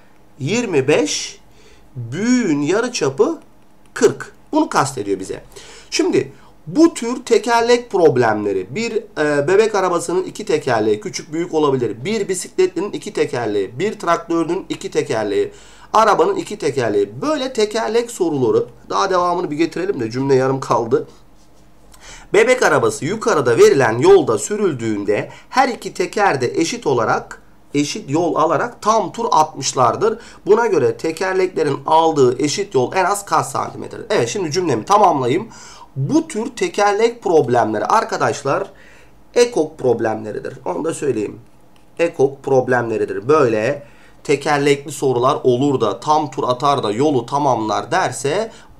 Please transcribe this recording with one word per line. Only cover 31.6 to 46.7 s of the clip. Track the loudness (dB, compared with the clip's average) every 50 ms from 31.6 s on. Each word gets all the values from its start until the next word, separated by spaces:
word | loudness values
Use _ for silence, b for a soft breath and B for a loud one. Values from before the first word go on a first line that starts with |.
| -2 0 -2 -2 0
aldığı | 2 2 4 4 4 4 4 4 4 4 2
eşit | -2 -2 -2 -4 -4 -2 0
yol | 0 0 0
en | 0 0 0
az | 0 -2 -4 -2
kaç | -2 0 0 0
santimetredir? | -2 -4 -6 -6 -6 -8 -12 -14 -14 -14 -12 -6 -2
Evet, | 0 0 0 -2
şimdi | -2 -4 -4 -2
cümlemi | -2 -2 0 0 -2 -2 0
tamamlayayım. | 2 4 4 6 4 4 2 0 0 -2 -2 -4 B B B B B B B B B -8
Bu | -6 -2 0 0 0 0 -2
tür | -4 -6 -6 -6 -6
tekerlek | -6 -6 -4 0 0 2 2 2 2 2 0 0 -2
problemleri | -2 2 4 4 4 4 2 2 2 0 0 -2 0
arkadaşlar | 0 2 0 0 -2 -2 -2 0 -2 -2 -2 -2 -2 -2 -2 -4 -8 b b b b b b b b b b -20 -2 2
ekok | 2 2 4 2 0 -2 -2 -4 -2
problemleridir. | 0 0 2 2 0 -2 -2 -4 -6 -10 -10 -8 -10 -10 -12 -10 -8
Onu | -6 -6 -4 -4
da | -6 -6
söyleyeyim. | -4 -2 -2 -2 -2 -4 -6 -8 -12 -20 -20 -20 -20 -20 -20 -20 -20 -20 -12 -4 -2
Ekok | -2 0 2 2 0 0 0 -4
problemleridir. | -2 0 2 2 2 2 0 0 0 -2 -2 -2 -2 -4 -4 -4 0 2
Böyle | 2 4 4 2 2 0 0 -2 -4 B B B B B B B B B -4
tekerlekli | -2 -2 0 0 0 0 2 2 2 2 0 -2 -8
sorular | -6 -2 -2 0 2 2 2 2 2 2 2
olur | 2 2 4 2 2 2 2
da | 0 -2 -2 -2
tam | -2 0 0 0 0 -4
tur | -4 -4 -2 -2
atar | -2 0 0 0